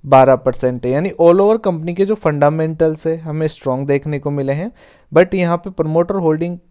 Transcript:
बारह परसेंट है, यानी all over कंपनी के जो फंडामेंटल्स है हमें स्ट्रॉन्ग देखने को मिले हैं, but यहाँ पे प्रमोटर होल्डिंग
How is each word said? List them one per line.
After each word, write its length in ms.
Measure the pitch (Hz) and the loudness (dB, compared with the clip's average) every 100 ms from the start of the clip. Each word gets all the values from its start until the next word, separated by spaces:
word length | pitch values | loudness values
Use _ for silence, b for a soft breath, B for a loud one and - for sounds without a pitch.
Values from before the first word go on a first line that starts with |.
बारह 320 | 139 135 131 131 | 4 4 6 4
परसेंट 500 | 131 120 131 123 123 | 0 -2 -4 -4 -4
है, 60 | |
यानी 180 | 135 185 | -2 -4
all 300 | - 170 180 | 2 4 6
over 180 | 202 220 | 4 2
कंपनी 300 | 208 165 165 | -2 -4 -6
के 120 | 175 196 | -4 -2
जो 100 | 214 | 0
फंडामेंटल्स 920 | 165 147 147 160 160 160 160 156 165 | -2 2 0 2 -4 0 -2 0 -6
है 100 | 160 | -6
हमें 300 | 160 151 156 | -6 -4 -4
स्ट्रॉन्ग 400 | - 139 127 139 | -4 -6 -4 -2
देखने 320 | 139 151 147 | -2 -2 -6
को 120 | 147 | -4
मिले 220 | 143 135 | -4 -4
हैं, 180 | 143 196 b b b b | -4 -6 b b b b
but 220 | 151 185 | 2 2
यहाँ 240 | 190 170 175 | 2 -2 -2
पे 120 | 190 | -6
प्रमोटर 440 | 185 160 160 170 196 | -6 -2 0 0 -2
होल्डिंग 400 | 165 156 170 175 _ | -2 -2 -4 -8 _